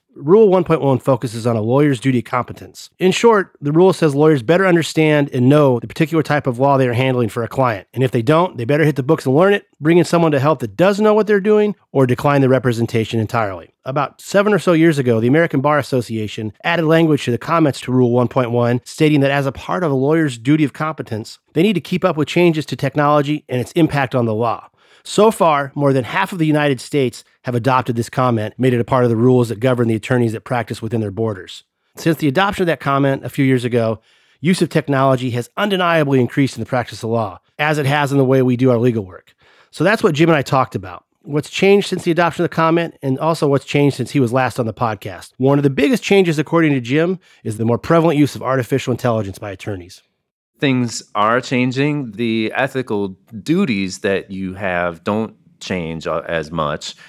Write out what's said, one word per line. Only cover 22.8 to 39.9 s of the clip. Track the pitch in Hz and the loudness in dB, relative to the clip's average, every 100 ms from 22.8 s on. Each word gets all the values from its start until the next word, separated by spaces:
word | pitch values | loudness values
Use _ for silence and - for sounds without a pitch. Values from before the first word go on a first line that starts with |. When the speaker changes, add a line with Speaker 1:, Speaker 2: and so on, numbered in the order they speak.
| 135 156 147 151 143 151 - | -4 0 2 2 0 -4 -4
Speaker 1:
and | 123 | -6
its | 120 | -4
impact | 175 156 143 127 | 0 0 0 -2
on | 131 117 | 0 -2
the | 107 | -2
law. | 117 92 - _ _ _ | -2 -4 -10 _ _ _
So | - - 220 | -4 2 2
far, | 208 175 147 139 | 4 2 2 -2
more | 143 143 | -2 0
than | 135 | 0
half | 117 180 196 | -2 -4 -4
of | 190 | -2
the | 156 | 0
United | 151 147 131 | 2 0 -2
States | - 147 127 - - _ - | -4 -2 -2 -4 -16 _ -6
have | 120 | -2
adopted | 113 127 127 117 | 0 0 0 -4
this | 113 | -4
comment, | - 127 113 107 - | -2 0 0 -4 -2
made | 127 | 0
it | 123 | 0
a | |
part | 117 131 | 0 2
of | 123 | 2
the | 113 | 2
rules | 127 127 117 | 4 4 2
that | 104 | -2
govern | 131 123 117 | -2 0 0
the | 110 | -2
attorneys | - 127 117 | 0 0 0
that | 107 | -4
practice | - 123 110 113 | -6 -6 -6 -8
within | 110 117 | -6 -4
their | 104 | -4
borders. | 95 113 95 85 - - _ _ - | -4 -6 -6 -12 -20 -20 _ _ -6
Since | 165 160 | -4 -2
the | 151 | -2
adoption | 131 196 190 | 0 -2 -2
of | 175 | -2
that | 143 | -2
comment | 143 139 139 135 123 | -2 0 0 -2 -4
a | |
few | - | -2
years | 135 131 120 | 0 0 0
ago, | 120 113 110 _ _ _ _ | -2 -2 -4 _ _ _ _
use | 151 185 | -2 0
of | 160 | 0
technology | 165 139 135 135 131 127 | -2 0 2 2 2 -2
has | 120 117 - | -6 -6 -4
undeniably | 208 185 175 165 143 135 | -4 -2 0 0 2 2
increased | 120 - 135 - | 0 0 -2 -4
in | |
the | 110 | -6
practice | 127 117 101 | -6 -6 -8
of | 113 | -4
law, | 113 104 87 _ - | -4 -4 -8 _ -4
as | 151 151 | -2 0
it | 135 | 0
has | 147 143 | 0 2
in | 139 | 2
the | |
way | 131 135 | 4 2
we | 127 120 | 2 2
do | 131 | 2
our | 120 | 2
legal | 123 110 | 2 0
work. | 95 90 _ _ _ _ _ | -6 -14 _ _ _ _ _
So | - | -2
that's | 165 | 0